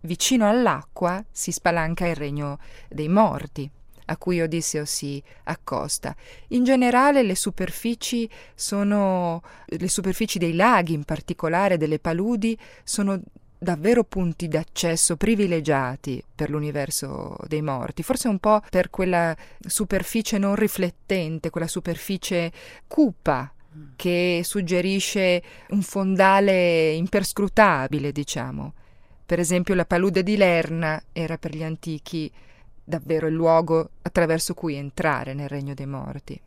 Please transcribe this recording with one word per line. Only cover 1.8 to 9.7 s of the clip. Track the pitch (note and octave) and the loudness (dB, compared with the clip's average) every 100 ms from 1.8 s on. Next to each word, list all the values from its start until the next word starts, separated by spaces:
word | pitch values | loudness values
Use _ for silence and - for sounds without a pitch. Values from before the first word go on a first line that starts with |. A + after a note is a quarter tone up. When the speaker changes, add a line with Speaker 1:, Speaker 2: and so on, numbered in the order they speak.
| D#3+ E3+ F3 | 0 0 -2
Speaker 1:
il | D#3 | -2
regno | D3 D3 D3 C#3+ - - - | -4 -4 -6 -8 -12 -18 -14
dei | C#3+ D3+ | -6 2
morti, | F#3+ G#3+ C#3 C#3+ - C#3+ - - - - | 4 4 2 -8 -10 -10 -12 -20 -18 -8
a | E3 | -4
cui | - F3 | 0 0
Odisseo | E3 E3 D#3 D3+ | 0 0 -2 -4
si | D3+ - C#3+ C#3+ - - | -4 -6 -6 -8 -12 -16
accosta. | - C#3+ - C3 G2+ - - - - - - | -10 -8 -6 -6 -4 -6 -6 -10 -18 -20 -4
In | B3 | 0
generale | B3 C4 B3 B3 C#4 C#4 | 4 4 6 6 6 6
le | A#3 | 4
superfici | F#3 - - F#3 - A#3 A#3 - A#3+ A3+ - - | 0 -2 -4 -6 -4 -4 -4 -4 -4 -4 -8 -20
sono, | - - G3+ G3+ G#3 G3 F#3 F3 E3 - - | -10 -4 0 2 2 2 2 -2 -4 -10 -20
le | - | -12